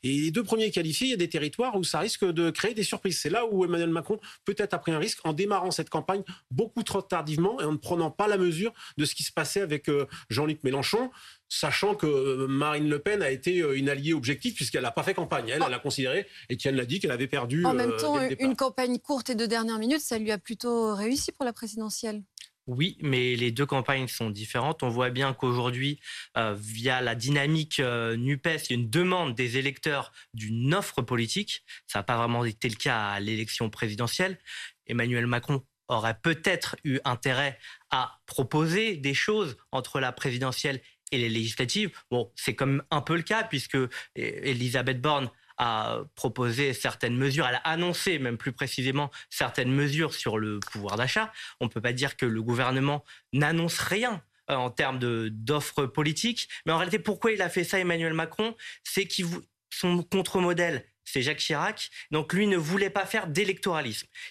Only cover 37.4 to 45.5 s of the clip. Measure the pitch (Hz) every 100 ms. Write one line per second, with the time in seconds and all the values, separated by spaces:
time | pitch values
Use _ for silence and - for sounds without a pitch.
37.4 | 143 - - - _ 131 123 - - -
38.4 | 131 151 160 180 220 170 139 135 - 214
39.4 | 170 120 _ 131 127 139 131 - 143 123
40.4 | 131 120 147 135 - _ - 135 117 113
41.4 | 113 - 127 202 208 - - 123 117 -
42.4 | - 113 139 139 - 151 127 170 160 220
43.4 | 220 139 - 135 127 - - - 117 -
44.4 | 139 123 127 127 123 127 147 143 127 -
45.4 | _